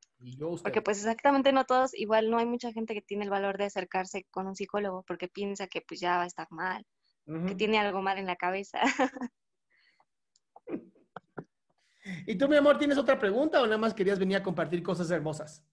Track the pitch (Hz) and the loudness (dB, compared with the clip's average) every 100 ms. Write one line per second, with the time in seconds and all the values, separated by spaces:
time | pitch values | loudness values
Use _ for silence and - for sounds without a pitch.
0 | _ _ 123 127 156 170 - 214 208 202 | _ _ -16 -8 -6 -4 -2 -2 0 -2
1 | 214 226 277 277 269 269 269 254 262 - | -2 2 4 6 4 4 4 2 2 -2
2 | 208 220 220 233 233 240 240 220 226 208 | 2 2 4 2 0 -2 -6 -8 -6 -8
3 | - 202 202 196 196 196 202 196 180 190 | -6 -6 -2 -2 -2 -2 -4 -4 -4 -4
4 | 190 196 - 190 190 190 196 208 202 185 | -4 -8 -8 -8 -8 -8 -4 -4 -4 -6
5 | - 175 185 - 202 196 202 165 - 160 | -8 -8 -8 -6 -6 -6 -8 -10 -10 -4
6 | 175 180 175 - 165 160 185 113 - _ | 0 0 -2 -8 -12 -8 -6 -6 -12 _
7 | _ _ - 160 180 190 214 220 208 190 | _ _ -10 -6 -4 -2 2 2 2 -2
8 | 190 196 190 175 180 190 202 - 277 262 | -2 -2 -4 -4 -2 -4 -6 -2 0 2
9 | 254 262 247 _ _ _ _ _ _ _ | -2 -2 -12 _ _ _ _ _ _ _
10 | _ _ _ _ _ - - - - _ | _ _ _ _ _ -20 -12 -12 -12 _
11 | _ - _ - - _ _ _ _ _ | _ -20 _ -18 -18 _ _ _ _ _
12 | 196 175 - 185 277 294 285 285 285 277 | -14 -10 -4 0 4 6 8 6 4 2
13 | 277 269 202 220 311 311 226 214 226 214 | 4 4 4 2 4 4 4 2 0 2
14 | 190 190 190 196 190 175 151 175 175 175 | 0 2 2 0 0 -2 -2 -2 -2 -2
15 | 170 170 156 - - - _ | 0 0 -2 -6 -10 -16 _